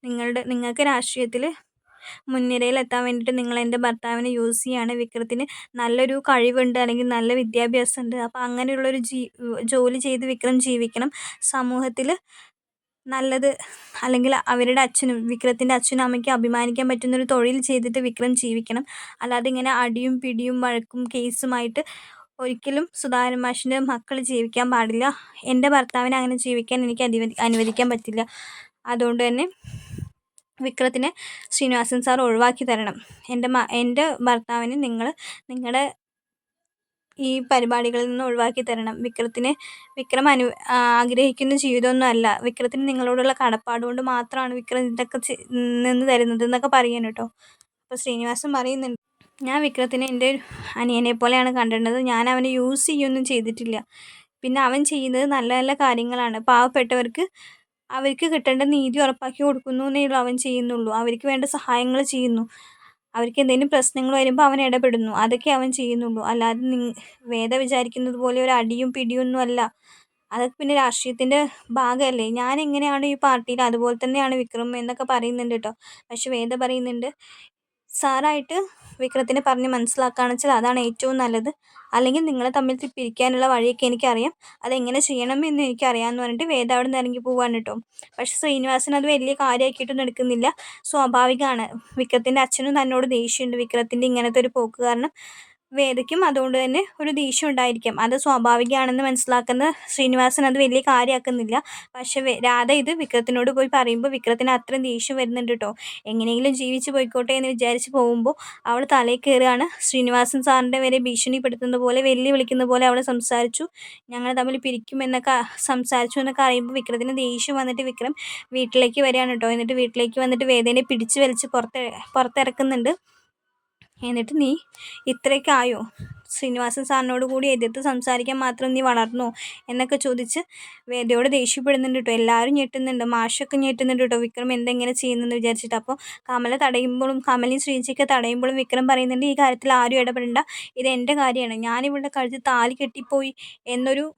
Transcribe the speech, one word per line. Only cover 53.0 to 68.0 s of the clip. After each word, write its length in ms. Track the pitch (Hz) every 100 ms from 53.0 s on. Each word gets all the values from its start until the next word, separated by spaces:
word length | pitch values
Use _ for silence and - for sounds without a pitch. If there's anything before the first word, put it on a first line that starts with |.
| 277 262
ചെയ്തിട്ടില്ല. 520 | 254 254 226 226 226 220 - - - - _ _
പിന്നെ 220 | 254 269
അവൻ 200 | 262 269
ചെയ്യുന്നത് 420 | 294 302 262 254 277
നല്ല 240 | 277 240
നല്ല 180 | 254 262
കാര്യങ്ങളാണ്. 640 | 285 277 240 233 247 240 220
പാവപ്പെട്ടവർക്ക് 840 | 226 240 247 254 240 254 240 233 370 _ - - _ _ _
അവർക്ക് 360 | 262 269 269 330
കിട്ടേണ്ട 360 | 311 262 262
നീതി 340 | 277 294 262 254
ഉറപ്പാക്കി 420 | 277 254 262 262
കൊടുക്കുന്നു 420 | 285 269 262 254
എന്നേ 160 | 269 277
ഉള്ളൂ 140 | 277 262
അവൻ 160 | 247 247
ചെയ്യുന്നുള്ളൂ. 540 | 269 247 240 240 226
അവർക്ക് 340 | 220 233 233 277
വേണ്ട 180 | 269
സഹായങ്ങൾ 560 | 277 294 - 240 247 254
ചെയ്യുന്നു. 400 | 277 262 254 233 226 - - _ - _ _
അവർക്ക് 260 | 226 233 240
എന്തെങ്കിലും 300 | 262 254 285
പ്രശ്നങ്ങൾ 440 | 277 262 269 262
വരുമ്പോ 280 | 269 262 254
അവൻ 140 | 285 269
ഇടപെടുന്നു. 520 | 269 254 254 233 220
അതൊക്കെ 360 | 208 226 240 302
അവൻ 180 | 269 262
ചെയ്യുന്നുള്ളൂ. 500 | 254 240 240 240 220
അല്ലാതെ 400 | 214 233 226 240 254
നി-, 260 | 254 240 233 - _ 247
വേദ 260 | 233 226
വിചാരിക്കുന്നത് 640 | 254 262 262 240 240